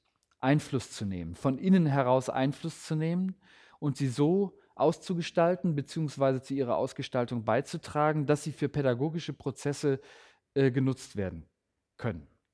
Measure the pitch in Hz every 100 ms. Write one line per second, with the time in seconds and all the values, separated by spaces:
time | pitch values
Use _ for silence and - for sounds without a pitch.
0 | _ _ _ _ 127 147 - 131 - -
1 | 104 92 85 90 139 131 185 190 156 139
2 | 123 131 127 - 135 143 165 - - 156
3 | 160 175 190 185 _ - - - 147 127
4 | 135 117 147 190 196 - _ - 143 165
5 | - 175 165 - 170 180 185 147 143 -
6 | 156 131 135 131 - 139 123 90 123 -
7 | - 127 120 120 110 113 - 165 - 151
8 | 151 156 139 147 160 - 147 147 135 120
9 | 151 160 - 139 - - 143 143 147 135
10 | - - - _ _ - 135 127 131 131
11 | - 104 95 82 76 _ _ _ _ -
12 | 120 85 - _ _